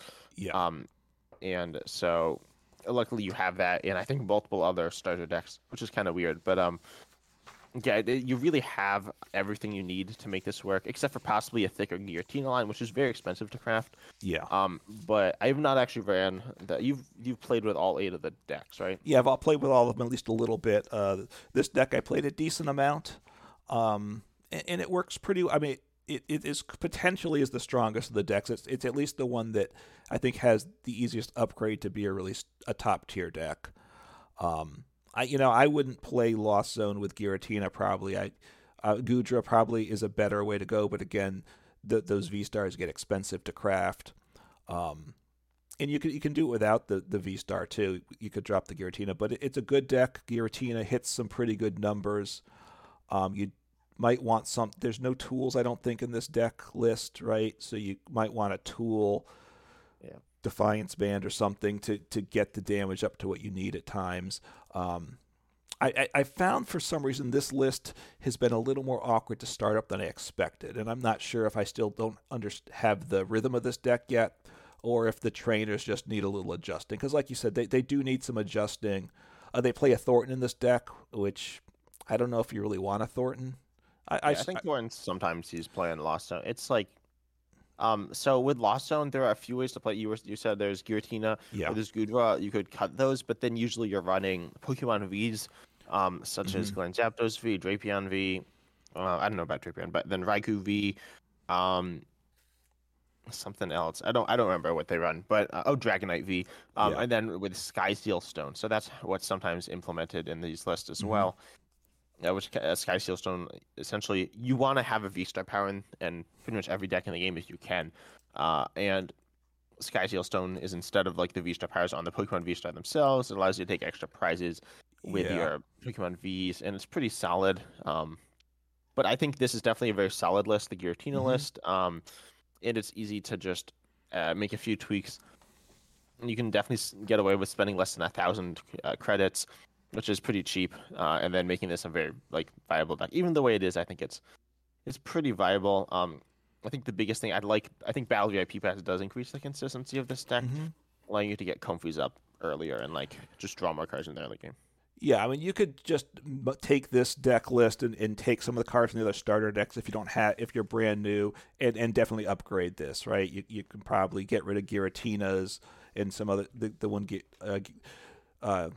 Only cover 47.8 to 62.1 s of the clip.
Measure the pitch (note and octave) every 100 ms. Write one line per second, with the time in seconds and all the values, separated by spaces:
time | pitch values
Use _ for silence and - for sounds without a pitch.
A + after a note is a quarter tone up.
47.8 | G2 F#2 - - G#2+ G#2+ G2 G2 - E2+
48.8 | F#2 F2+ G2+ F2 G#2+ - C#3 C3+ - C#3
49.8 | C3+ C3 B2+ - - A#2 A2+ - B2 A2+
50.8 | G2+ B2+ - - A2 - A#2 G#2 A2 F2+
51.8 | G#2 G#2 G2+ G#2 G2+ - - - - -
52.8 | - _ - G2 F#2+ G2 G2+ - _ _
53.8 | _ - A#2+ B2 A2+ A2+ - - A2 -
54.8 | - A2+ B2+ C3 - C3 C3 B2+ A#2+ A#2+
55.8 | A#2+ A2+ B2 A#2 - A#2 A#2 - - B2
56.8 | A#2 A2 - - A2+ A2 A2 - - A2
57.8 | G2+ F#2+ - A#2 A2 A2+ G2+ G2+ - -
58.8 | A#2 G#2+ G#2 G2+ - - - - - -
59.8 | _ _ - - - _ G#2 - G#2+ G#2+
60.8 | F#2+ - G2+ G2+ G2 - G#2 G2+ G#2 G#2
61.8 | - G#2 -